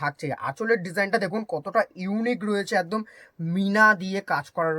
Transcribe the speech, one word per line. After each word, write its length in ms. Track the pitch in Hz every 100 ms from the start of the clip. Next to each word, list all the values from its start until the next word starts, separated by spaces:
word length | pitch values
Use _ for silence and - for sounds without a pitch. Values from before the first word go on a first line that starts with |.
থাকছে। 240 | 147 - 147 127 123
আঁচলের 300 | - 220 226 175
ডিজাইনটা 320 | 175 196 202
দেখুন 180 | 190 214 214
কতটা 280 | 156 190 208 202 180
ইউনিক 380 | 185 214 233 240 208
রয়েছে, 240 | 202 185 202
একদম 180 | 170 220 214 - - - 165
মিনা 320 | 180 196 208 214 196
দিয়ে 180 | 190 196 -
কাজ 120 | 147 - -
করা 160 | 165